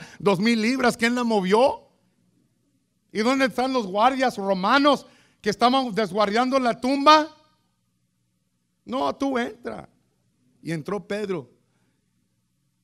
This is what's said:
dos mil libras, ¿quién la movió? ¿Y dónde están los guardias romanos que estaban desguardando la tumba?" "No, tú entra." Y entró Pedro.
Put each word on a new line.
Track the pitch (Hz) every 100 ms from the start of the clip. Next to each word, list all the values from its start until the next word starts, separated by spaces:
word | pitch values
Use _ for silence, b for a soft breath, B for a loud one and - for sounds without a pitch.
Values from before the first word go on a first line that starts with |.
| B B
dos | 202 185
mil | 226 226
libras, | 220 262 247 -
¿quién | 233 247
la |
movió? | 233 214 185 214 277 - _ _ _ _ _ _ _ _ _ _ _ _ _
¿Y | 202
dónde | 220 269 262
están | 240 262
los | 262 190
guardias | 196 247 262 254 -
romanos | 196 190 196 277 294 269 - b b b
que | 208
estaban | - 240 269 247 190
desguardando | 208 202 208 220 254 269
la | 240 240
tumba?" | 254 277 294 311 311 - _ _ _ _ _ _ _ _ _ _ _ _ _ _ -
"No, | 254 277 -
tú | 277 247
entra." | 247 - 240 202 - _ _ _ _ _ _ _
Y | -
entró | 165 143 202 175
Pedro. | 208 208 175 120 _ _ _ _ _ _ _ _ _ _ _ _ _